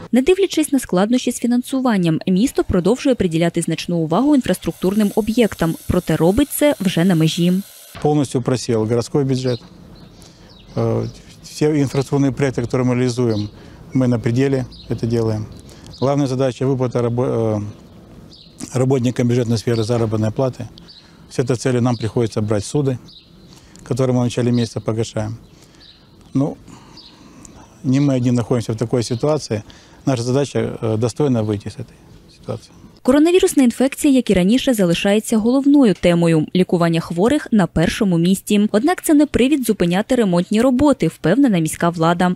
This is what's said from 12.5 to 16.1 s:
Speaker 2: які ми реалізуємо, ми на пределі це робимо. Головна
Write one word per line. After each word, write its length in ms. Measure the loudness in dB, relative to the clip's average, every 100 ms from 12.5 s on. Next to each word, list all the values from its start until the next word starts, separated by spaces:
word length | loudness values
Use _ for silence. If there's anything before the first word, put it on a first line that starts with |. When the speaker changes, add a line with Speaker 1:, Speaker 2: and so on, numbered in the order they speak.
| -2
Speaker 2:
які 160 | -2 -2
ми 180 | 0 0
реалізуємо, 520 | 0 0 -2 -2 -6 -10 -20 -20 -6
ми 140 | -2 0
на 120 | 0
пределі 440 | 0 0 0 0 -4 -12 -10 -6
це 180 | -2 -2
робимо. 280 | -2 -4 -8 -14 -20 -20 -20 -4
Головна 280 | -2